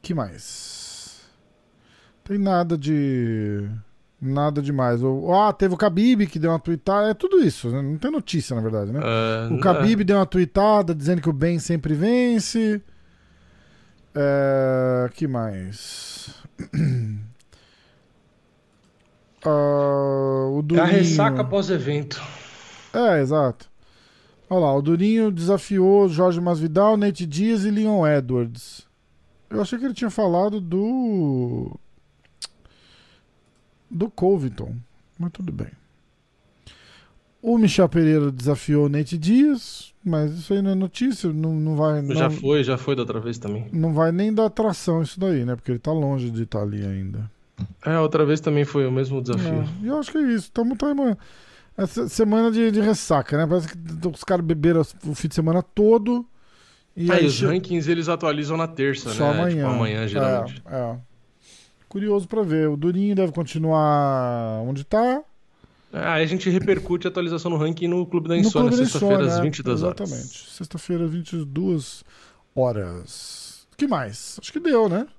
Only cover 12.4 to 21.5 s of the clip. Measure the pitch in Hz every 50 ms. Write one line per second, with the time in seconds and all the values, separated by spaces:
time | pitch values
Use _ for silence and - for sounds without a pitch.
12.4 | - - - 226 226 214 214 202 - - - _ _ _ _ _ _ _ _ _
13.4 | _ - _ _ _ _ _ _ _ _ _ _ _ _ _ 147 143 143 139 139
14.4 | 139 135 135 135 135 131 131 131 127 127 127 127 123 123 - - 160 147 131 120
15.4 | 113 110 101 95 92 92 104 - - - - - - - - - - - - -
16.4 | - - _ - - - - 147 160 143 127 123 113 110 107 104 107 110 117 _
17.4 | _ _ _ _ _ _ _ _ _ _ _ _ _ _ _ _ _ _ _ _
18.4 | _ _ _ _ _ _ _ _ _ _ _ _ _ _ _ _ _ _ _ _
19.4 | - 160 151 147 147 143 143 143 143 143 139 139 139 139 135 135 135 135 135 135
20.4 | 135 135 139 147 147 147 165 170 165 175 190 202 175 165 160 156 202 233 262 127
21.4 | 127 -